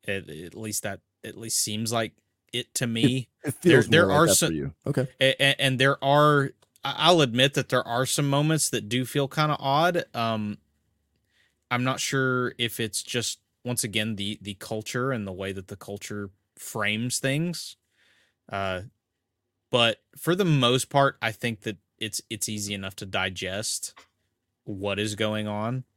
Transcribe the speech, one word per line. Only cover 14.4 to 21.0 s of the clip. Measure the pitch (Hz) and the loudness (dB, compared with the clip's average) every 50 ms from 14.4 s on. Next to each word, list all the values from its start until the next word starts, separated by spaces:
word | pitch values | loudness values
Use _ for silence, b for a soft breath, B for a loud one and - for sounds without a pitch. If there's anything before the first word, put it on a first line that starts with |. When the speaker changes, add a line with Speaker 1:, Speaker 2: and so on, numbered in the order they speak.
| - | -10
Speaker 1:
the | 104 101 | -12 -12
culture | - - - 113 107 107 - - 127 123 135 | -12 -10 -8 -8 -8 -8 -6 -6 -4 -4 -4
and | 135 117 104 | -4 -4 -6
the | 98 92 | -8 -8
way | 90 98 98 98 | -8 -8 -8 -8
that | 98 92 - | -8 -10 -12
the | 104 | -14
culture | 98 - - 101 104 - - 107 104 101 98 _ _ _ _ _ | -16 -12 -12 -12 -12 -10 -10 -10 -8 -10 -10 _ _ _ _ _
frames | - - - - 113 104 101 104 107 117 123 - - | -18 -16 -10 -6 -4 -2 -2 0 -2 -2 -4 -4 -4
things. | - 135 135 147 165 175 170 - - - - _ _ _ _ _ _ _ _ _ _ _ _ _ _ - | -2 -2 -2 -2 -2 -4 -6 -8 -12 -14 -16 _ _ _ _ _ _ _ _ _ _ _ _ _ _ -10
Uh, | - 98 98 95 92 90 92 123 _ _ _ _ _ _ _ _ _ _ _ _ _ _ _ _ | -8 -6 -4 -4 -4 -6 -8 -12 _ _ _ _ _ _ _ _ _ _ _ _ _ _ _ _
but | - 123 117 117 110 _ _ _ _ | 2 4 4 4 2 _ _ _ _
for | - - - 170 | -8 -2 -2 0
the | 180 202 | 2 4
most | 175 156 139 127 120 123 131 - - | 4 4 4 4 4 4 2 0 2
part, | - 143 | 4 4